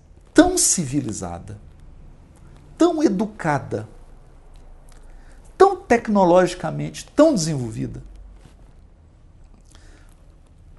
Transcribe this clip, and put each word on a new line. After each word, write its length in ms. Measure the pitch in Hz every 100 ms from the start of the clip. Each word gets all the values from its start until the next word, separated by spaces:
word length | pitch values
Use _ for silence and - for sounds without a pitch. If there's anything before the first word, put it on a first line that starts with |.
| - - -
tão 240 | - 359 359
civilizada, 1000 | - - 135 143 120 90 90 85 - 104 - - - - - - - - - - - -
tão 260 | 339 320
educada, 840 | 294 190 208 - 165 139 107 110 110 - - - - - - - - - - - - - - - - -
tão 200 | 392 370
tecnologicamente, 1300 | - 233 233 202 180 180 180 - 156 147 151 - - -
tão 180 | 320
desenvolvida, 680 | 233 160 143 117 117 127 123 - - - - - - - - - _ - _ - - - - - - - - - - - - - - -